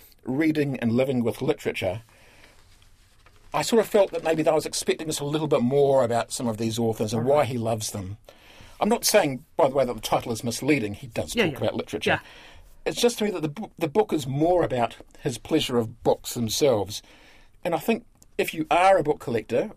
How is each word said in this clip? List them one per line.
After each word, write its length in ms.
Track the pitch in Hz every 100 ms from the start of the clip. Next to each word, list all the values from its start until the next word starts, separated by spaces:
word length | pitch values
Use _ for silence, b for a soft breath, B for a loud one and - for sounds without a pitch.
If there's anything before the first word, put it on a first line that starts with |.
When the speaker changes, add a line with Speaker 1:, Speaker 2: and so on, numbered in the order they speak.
| B B -
Speaker 1:
Reading 520 | 135 160 151 143 131
and 120 | 120
Living 320 | 117 135 127
with 180 | 113 -
Literature, 600 | 139 151 - 78 95 101 - b b b b b b b - _ _ _ - - -
I 80 | 147
sort 180 | 151 226
of 80 | 196
felt 240 | 214 190
that 140 | 170 160
maybe 180 | 160
that 80 | 156
I 40 | 156
was 100 | 151
expecting 420 | - - 180 160
just 140 | 151
a 40 | 143
little 220 | 151 156
bit 140 | 143
more 420 | 120 143 139 135
about 300 | 117 117 -
some 160 | - 123
of 80 | 107
these 200 | 113 110
authors 360 | 113 107 110
and 100 | 117
why 220 | 120 147 110
he 120 | 120
loves 340 | 113 113 107
them. 260 | 104 95 104 - B B B B B
I'm 80 | 208
not 160 | 233 -
saying, 400 | 214 156 127 - -
by 140 | 147
the 60 | 139
way, 100 | 123
that 80 |
the 80 | 107
title 320 | - 147 117
is 100 | 113
misleading. 520 | 120 - 131 143 104 101
He 120 | -
does 260 | - -
Speaker 2:
Yeah, 120 | 240 185
Speaker 1:
talk 80 |
Speaker 2:
yeah. 40 | 135
Speaker 1:
about 160 | 107 113
literature. 340 | - - 202
Speaker 2:
Yeah. 100 | 160 B B B B B B -
Speaker 1:
It's 140 | 156
just 180 | 240 240
to 40 |
me 80 | 208
that 100 | 180
the 60 | 156
bo-, 240 | 147 208 -
the 80 | 165
book 240 | 214 214
is 160 | 160 139
more 340 | 139 160 180
about 340 | 139 123 117 - - -
his 160 | 151 117
pleasure 400 | - 160 123 120
of 260 | 110 -
books 300 | - - -
themselves. 680 | 123 113 - 143 110 95 - b b b b b b
And 100 | 175
I 40 | 165
think 280 | 190 226 - _ _ -
if 160 | 185
you 140 | 165 156
are 280 | 160 190 190
a 60 |
book 180 | 147 147
collector, 500 | - 117 - 117 208